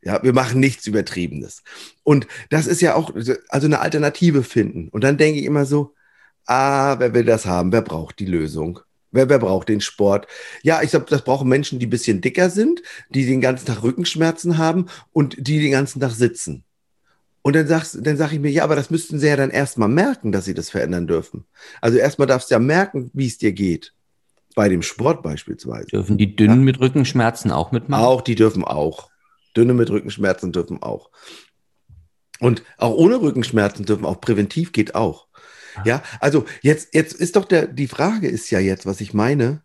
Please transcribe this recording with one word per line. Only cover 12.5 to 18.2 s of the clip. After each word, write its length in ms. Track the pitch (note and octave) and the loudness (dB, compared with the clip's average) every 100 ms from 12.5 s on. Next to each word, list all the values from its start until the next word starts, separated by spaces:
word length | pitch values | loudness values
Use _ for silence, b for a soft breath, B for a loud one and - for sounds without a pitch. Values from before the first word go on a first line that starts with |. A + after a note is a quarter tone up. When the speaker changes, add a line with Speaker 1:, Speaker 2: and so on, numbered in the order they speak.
Speaker 1:
sind, 320 | F#3 A#3+ E4+ B B B | 2 0 0 B B B
die 160 | C3+ B2+ | -2 0
den 160 | C3 | 2
ganzen 240 | B2+ B2+ - | 2 -2 -4
Tag 180 | A#2+ | -2
Rückenschmerzen 760 | A#2 C3 F3 D#3 E3 E3 F3 D#3+ | -2 -2 -4 0 -2 0 -2 0
haben 280 | D#3+ E3 F3+ B B | 2 0 -4 B B
und 240 | - C#3+ - | -2 -2 -2
die 200 | C3+ D3+ | -2 0
den 120 | D3+ | 2
ganzen 280 | C3+ C#3 C3+ | 0 0 -4
Tag 120 | C3 | -6
sitzen. 520 | A2+ B2 - - C2+ _ _ _ _ _ _ _ _ | 0 0 0 -12 -12 _ _ _ _ _ _ _ _
Und 140 | - D3 | 0 2
dann 120 | D3+ | 2
sagst, 300 | D#3+ D#3 - | 0 -2 -6
dann 160 | C3+ | -4
sag 140 | D3 | 0